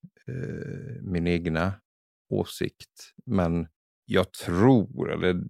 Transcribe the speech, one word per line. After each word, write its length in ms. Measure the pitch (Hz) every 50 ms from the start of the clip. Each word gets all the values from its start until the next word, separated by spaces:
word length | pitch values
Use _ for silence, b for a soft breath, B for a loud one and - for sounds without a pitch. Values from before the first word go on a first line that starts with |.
| - - _ _ -
eh, 760 | - - 85 - - - - - - - - - - - -
min 260 | - 95 90 85 85
egna 460 | 87 87 85 85 85 80 80 85 98 98 - _ _ _ _ _ _ _ _ _ -
åsikt, 840 | - 98 95 - - - - - - - - - _ - - - _ - -
men 420 | 131 113 95 87 82 85 85 85 - _ _ _ _ _ _ _
jag 280 | - 107 95 92 - -
tror, 800 | - - - 85 87 110 131 135 113 92 - - - - -
eller 320 | 80 82 87 92 90 90 92 -